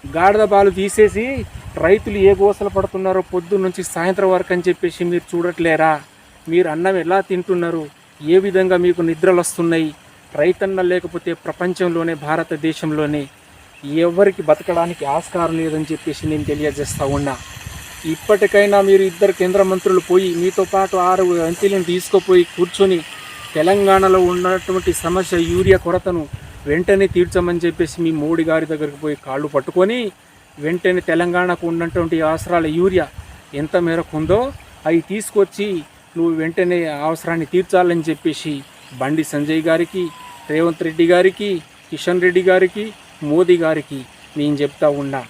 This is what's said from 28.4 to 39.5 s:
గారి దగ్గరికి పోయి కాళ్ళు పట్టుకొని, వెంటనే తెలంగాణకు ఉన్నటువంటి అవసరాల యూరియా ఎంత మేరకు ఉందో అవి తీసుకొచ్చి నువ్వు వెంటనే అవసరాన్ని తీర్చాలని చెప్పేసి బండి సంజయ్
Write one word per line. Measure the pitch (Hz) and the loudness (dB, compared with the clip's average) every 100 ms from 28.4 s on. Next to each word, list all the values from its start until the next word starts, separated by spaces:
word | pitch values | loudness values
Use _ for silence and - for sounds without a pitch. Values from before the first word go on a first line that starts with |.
| 160 | 0
గారి | 160 156 | 0 -2
దగ్గరికి | 156 151 143 | -4 -6 -6
పోయి | 151 147 - | -8 -8 -8
కాళ్ళు | 135 151 | -6 -2
పట్టుకొని, | 143 131 175 190 247 220 - _ _ _ - | -2 -2 2 2 2 -4 -10 _ _ _ -8
వెంటనే | 147 175 180 180 175 | -6 -2 0 0 0
తెలంగాణకు | 165 175 175 180 175 170 | 0 2 0 0 -2 -2
ఉన్నటువంటి | 165 170 180 165 165 156 | -4 -2 -2 -2 0 0
అవసరాల | 160 - 175 160 160 | -2 0 0 0 0
యూరియా | 185 180 147 - - - - 143 | 2 2 -2 -10 -20 -20 -12 -8
ఎంత | 156 180 170 | -2 0 0
మేరకు | 165 160 156 | -2 -4 -6
ఉందో | 156 196 262 277 - - 156 | 0 0 0 -8 -20 -8 0
అవి | 165 160 | 0 0
తీసుకొచ్చి | 202 208 214 196 - 208 180 143 - _ 165 | -8 -4 0 0 0 -4 -4 -8 -20 _ -4
నువ్వు | 170 160 | -2 0
వెంటనే | 160 165 180 180 165 147 151 | -4 -2 0 0 -2 -4 -4
అవసరాన్ని | 160 - 165 156 | -4 -4 -4 -2
తీర్చాలని | 175 180 185 180 170 156 | -2 2 2 2 2 -2
చెప్పేసి | 151 165 147 160 143 139 - - 127 | -4 -4 -4 -6 -8 -10 -20 -20 -6
బండి | 131 156 151 | -2 -2 -2
సంజయ్ | 147 147 | -4 -2